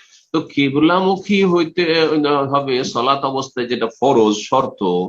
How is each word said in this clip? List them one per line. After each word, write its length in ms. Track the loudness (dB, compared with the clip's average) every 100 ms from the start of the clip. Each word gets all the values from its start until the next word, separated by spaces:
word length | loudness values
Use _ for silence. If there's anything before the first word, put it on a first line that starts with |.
| _ _ _
তো 60 | -6
কিবলামুখী 1000 | -4 -2 -2 2 2 2 0 -2 0 2
হইতে, 400 | 2 2 0 -2 0 0
আহ, 440 | 0 0 0 0 0
হবে 200 | -2 0 -2
সালাত 380 | -2 -2 0 0
অবস্থায়, 440 | -2 -4 -6 -6 -4
যেটা 180 | -4 -4
ফরজ 480 | 0 2 4 4 2 -2
শর্ত, 320 | -2 -2 -4 -2 -2